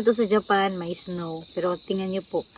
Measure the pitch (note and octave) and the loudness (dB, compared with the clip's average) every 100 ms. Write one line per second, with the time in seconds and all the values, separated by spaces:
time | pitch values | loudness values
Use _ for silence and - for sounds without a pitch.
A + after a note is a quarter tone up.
0 | A3 A#3+ A3 G#3+ G#3 G3 G3 - - - | 4 2 2 2 2 0 0 0 -2 -2
1 | - - - - - - F#3 - - F#3+ | -2 -2 0 0 0 -2 0 0 0 0
2 | F#3+ F3+ - E3+ - | 0 0 0 0 0